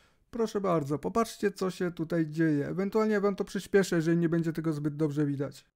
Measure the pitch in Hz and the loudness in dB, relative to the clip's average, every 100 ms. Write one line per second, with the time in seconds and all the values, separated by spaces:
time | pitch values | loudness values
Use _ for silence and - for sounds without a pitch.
0 | _ _ _ 233 220 208 196 165 139 143 | _ _ _ -4 -2 -2 2 0 0 -4
1 | 180 226 226 - 202 - 185 - 180 170 | -2 0 -2 -2 -4 -2 -4 -2 -4 -4
2 | 160 170 160 151 165 147 143 160 196 220 | -2 0 0 2 2 2 0 -2 0 2
3 | 220 208 202 196 196 196 - 196 185 170 | 2 2 0 0 -4 -6 2 2 4 2
4 | 160 170 170 170 165 160 160 151 151 147 | 2 2 2 2 0 -2 -2 -2 -2 0
5 | 156 143 147 139 139 - _ | 0 2 0 0 -6 -8 _